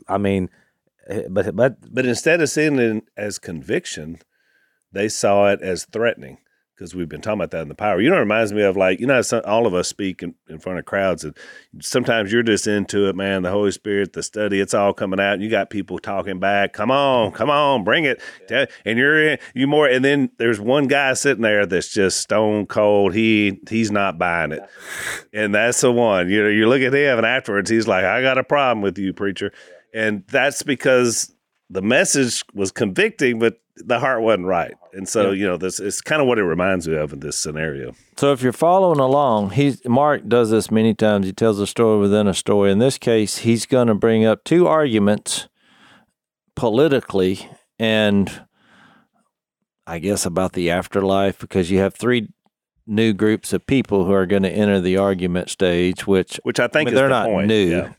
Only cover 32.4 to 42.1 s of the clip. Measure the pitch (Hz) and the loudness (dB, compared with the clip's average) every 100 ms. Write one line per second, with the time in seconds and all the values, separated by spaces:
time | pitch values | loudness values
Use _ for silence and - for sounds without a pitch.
32.4 | - 98 95 - 107 92 214 - 127 113 | -8 -6 -6 -2 -4 0 -2 0 -2 2
33.4 | 117 - _ - - 117 135 123 113 101 | 0 -2 _ -12 -4 -2 0 0 2 2
34.4 | 90 87 73 - - 95 95 113 98 98 | 2 -2 -2 -8 -18 -14 -6 0 0 0
35.4 | 101 87 92 - 101 - - 156 131 117 | -2 -2 -4 -6 -8 -8 -4 0 2 2
36.4 | 90 82 92 92 80 78 76 73 71 - | 0 0 0 0 -2 -4 -4 -8 -10 -8
37.4 | 80 76 80 69 62 - _ - 143 131 | -8 -6 -6 -6 -10 -16 _ -2 0 2
38.4 | 127 - 165 185 185 147 131 139 139 107 | 0 2 2 4 4 4 2 2 2 2
39.4 | 101 98 143 110 123 120 147 143 - 117 | 0 0 0 0 0 2 2 0 0 2
40.4 | 113 110 - 110 110 104 107 101 95 95 | 4 2 2 2 2 2 2 2 0 0
41.4 | 113 101 101 - 113 107 101 | 0 0 -2 0 2 4 4